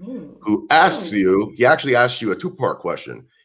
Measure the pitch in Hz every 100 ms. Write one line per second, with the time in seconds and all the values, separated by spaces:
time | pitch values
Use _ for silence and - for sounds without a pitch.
0 | 190 254 - - - 139 - 156 185 139
1 | 90 101 92 95 104 - 123 160 139 120
2 | 123 - 110 90 180 180 117 - 87 73
3 | 62 57 - _